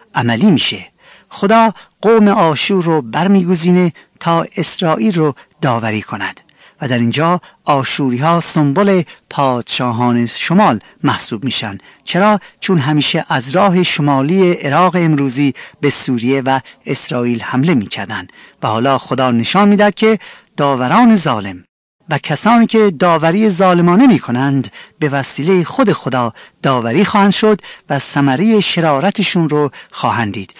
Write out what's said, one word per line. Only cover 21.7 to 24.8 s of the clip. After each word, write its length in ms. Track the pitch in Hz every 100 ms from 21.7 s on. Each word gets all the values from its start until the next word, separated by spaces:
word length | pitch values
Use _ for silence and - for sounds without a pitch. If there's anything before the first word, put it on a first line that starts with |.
| _ _ _ -
و 80 | 147
کسانی 480 | - 151 214 233 226
که 260 | 220 214 147
داوری 500 | 180 165 156 185 220
ظالمانه 580 | 175 190 175 175 180 269
می‌کنند، 640 | 170 - 120 139 139 - -